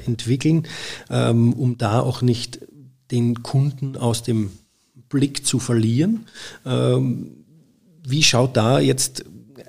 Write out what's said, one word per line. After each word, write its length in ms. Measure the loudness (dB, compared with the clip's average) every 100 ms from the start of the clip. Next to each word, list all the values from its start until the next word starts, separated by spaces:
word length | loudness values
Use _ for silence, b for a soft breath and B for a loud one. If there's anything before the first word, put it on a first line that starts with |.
| -4
entwickeln, 600 | -4 -2 0 2 0 -2 B B B -4
ähm, 420 | 0 2 4 4
um 260 | 2 -2 0
da 220 | 0 0
auch 220 | 0 0
nicht 400 | 0 0 -4 -14 -20 -20 -20 _ -6
den 320 | 0 0 -2
Kunden 540 | -2 0 0 -2 -8 -2
aus 260 | -2 0
dem 280 | 0 -2 -2 -8 _ _ _ -20 -6
Blick 360 | 0 0 -2 -2
zu 140 | -2
verlieren. 680 | 0 2 2 2 2 0 B B B B -4
Ähm, 800 | 0 2 2 0 -4 -8 -18 _ _ _ _ _ _ -4
wie 160 | 2
schaut 320 | 4 4 2 2
da 240 | 2 4
jetzt 460 | 2 0 -2 -8 -16 -18 -20 -20